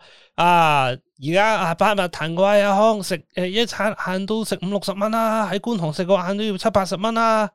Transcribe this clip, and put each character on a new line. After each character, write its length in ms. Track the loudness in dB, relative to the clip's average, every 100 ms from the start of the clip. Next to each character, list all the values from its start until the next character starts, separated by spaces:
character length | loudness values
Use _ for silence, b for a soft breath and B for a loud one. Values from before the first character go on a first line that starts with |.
| b b b
啊， 500 | 0 4 6 4 4
而 480 | 0 -4 _ -10 -2
家 240 | 2 2 2
啊， 180 | -2
百 200 | 0 2
物 140 | 2 -2
騰 260 | -4 -4
貴 260 | 0 4 4
啊， 160 | 4 4
康 260 | 4 2
食， 240 | -4 -8 -6
呃， 140 | -6 -2
一 160 | -2
餐 320 | -2 -2 -4 -2 -4
晏 200 | -4 -2
都 180 | -4
食 120 | -4 -4
五 40 | -4
六 140 | -4
十 100 | -4
蚊 180 | -4 -2
啦， 400 | 0 0 0 -2
喺 80 | -4
觀 200 | -4 -4
塘 120 | -4
食 120 | -4
個 100 | 0 2
晏 180 | 0 -4
都 80 |
要 120 | -4 -2
七 120 | -2
八 140 | -2
十 100 | -4 -4
蚊 160 | -2
啦， 360 | 0 2 2 0